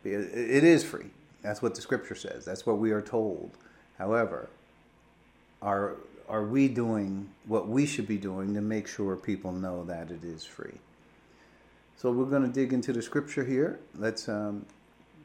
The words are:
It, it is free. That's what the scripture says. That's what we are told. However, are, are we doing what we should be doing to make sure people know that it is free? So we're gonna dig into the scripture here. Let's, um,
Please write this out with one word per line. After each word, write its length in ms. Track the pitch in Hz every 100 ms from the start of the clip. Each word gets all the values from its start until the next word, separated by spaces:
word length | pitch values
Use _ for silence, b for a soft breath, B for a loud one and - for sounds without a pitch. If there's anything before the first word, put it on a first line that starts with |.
It, 60 | 104
it 520 | 101 92 110 117 135
is 220 | 160 160
free. 260 | - - - - - -
That's 180 | 104 107
what 140 | 117
the 60 | -
scripture 340 | - 123 -
says. 300 | - 98 -
That's 200 | - 95
what 140 | - 104
we 140 | 110
are 100 | 107
told. 480 | 104 117 110 82 80 - b b b -
However, 500 | 95 113 110 - - - _ _ _ _ _ _ _ _ _ _
are, 340 | 101 98 101 - - - -
are 160 | 110
we 260 | 107 131 135
doing 600 | 120 117 110 98 98 101 -
what 240 | - 107 98
we 160 | 123
should 240 | 147 143 104
be 80 | 104
doing 380 | 98 95 98
to 80 | 104
make 260 | 104 110 104
sure 260 | - 101
people 380 | 92 - 95 92
know 320 | 90 92 87
that 260 | 87 85 82
it 140 | 85
is 180 | 85 80
free? 360 | - - - - - _ b b b b b b b b b -
So 120 | 127
we're 200 | 123 131
gonna 180 | 139 127
dig 240 | 127 127
into 220 | 127 120
the 80 | 117
scripture 420 | 113 143 143 -
here. 340 | 127 131 160 - -
Let's, 320 | - 107 110 -
um, 380 | 104 104 101 - - _ _ _ -